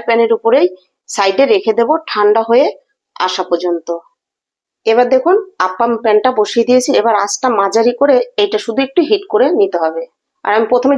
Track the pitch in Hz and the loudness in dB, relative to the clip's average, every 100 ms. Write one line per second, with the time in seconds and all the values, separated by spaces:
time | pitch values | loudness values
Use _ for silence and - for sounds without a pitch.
0 | 233 233 233 226 220 254 339 349 _ _ | 0 0 2 0 2 2 2 -2 _ _
1 | - - 196 190 269 208 214 214 233 320 | -10 -4 0 2 2 2 0 0 0 -2
2 | - 214 208 214 226 240 - - _ _ | -4 -2 2 2 2 2 0 -2 _ _
3 | _ - 185 185 180 170 180 170 - 170 | _ -6 -6 -6 -4 -4 -2 -4 -6 -10
4 | - _ _ _ _ _ _ _ - 226 | -10 _ _ _ _ _ _ _ 0 2
5 | 247 262 285 392 - - - - 233 233 | 2 2 2 0 0 -4 -4 -2 -2 0
6 | 233 214 277 233 208 240 233 254 247 208 | 0 2 2 0 -2 0 0 0 0 0
7 | 214 214 202 - 262 214 196 220 233 247 | 0 0 -2 -4 -2 0 0 0 0 2
8 | 285 254 - - 202 214 - 220 269 - | 2 2 0 -2 -2 -2 -4 -4 -2 -2
9 | 330 202 - 208 269 349 190 180 160 165 | 0 0 0 0 2 2 0 0 -4 -4
10 | 165 _ _ _ - 214 220 247 254 | -10 _ _ _ -4 -2 0 0 2